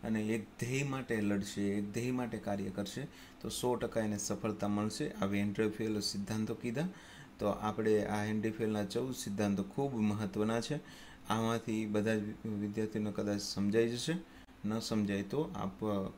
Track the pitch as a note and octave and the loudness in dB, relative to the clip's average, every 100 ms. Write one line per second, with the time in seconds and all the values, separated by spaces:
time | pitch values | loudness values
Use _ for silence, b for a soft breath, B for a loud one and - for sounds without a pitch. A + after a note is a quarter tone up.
0 | A#2 A2 G#2+ A2+ G2+ - A#2 C3+ C#3+ C3+ | 0 0 2 0 -2 -6 -2 0 0 -2
1 | C3 A2+ G#2 G2+ G2 - G2+ G2+ G#2 G#2+ | 0 2 4 2 0 0 0 0 0 -2
2 | A#2+ B2+ A#2+ G#2+ A2 G2+ G2 F#2+ F#2+ - | 0 0 0 -2 -2 0 -2 -4 -4 -4
3 | C#3+ B B B A2+ - B2 A#2 A#2 A#2 | -8 B B B -6 0 2 2 0 0
4 | G#2+ G#2 - G2+ A2 G2 G2+ G#2 G#2+ - | 0 -2 -2 -2 -2 0 0 2 0 -2
5 | D3+ - G2 G2+ G2+ G#2 A2 - A2 G#2 | -4 -2 0 2 2 2 2 2 0 0
6 | G2 G2 G2 A2 A2 A2+ B2 A#2+ F3+ B | 0 -2 -2 -2 -2 -2 -2 0 -2 B
7 | B B B - G#2+ - G#2+ G#2 G#2+ G#2+ | B B B -2 0 2 0 2 4 6
8 | G2 G#2 G#2+ G#2+ A2 A2 A2 G#2+ G2 A#2 | 4 0 2 0 0 0 0 2 0 0
9 | C3 B2 - G2+ G#2 G2 G2 - C#3 A#2+ | -2 -4 -4 2 2 2 0 0 0 2
10 | G#2+ G#2 G#2 G#2+ G#2+ A#2 A2+ D3 B B | 2 2 0 2 2 2 0 -4 B B
11 | B B - A2+ A2+ A#2 A2+ A2 G#2+ G#2 | B B -2 2 2 0 0 0 2 2
12 | G#2 A2 G#2 A2 A2+ G#2 G#2 G#2 G#2+ A2 | 4 2 0 -6 -4 -2 -2 0 0 0
13 | G#2 G2 G#2 G2+ - - G2+ A2 A#2 A#2+ | 0 0 0 0 -2 0 4 6 4 2
14 | C#3 F3+ - B - - G#2 A2+ - A2 | -2 -2 -4 B -20 -8 -2 -2 0 0
15 | G2+ G2 G2+ C#3 E3+ - F#2+ - G#2+ G2+ | 2 0 0 -2 -2 -2 -4 -2 0 0
16 | F#2+ | -2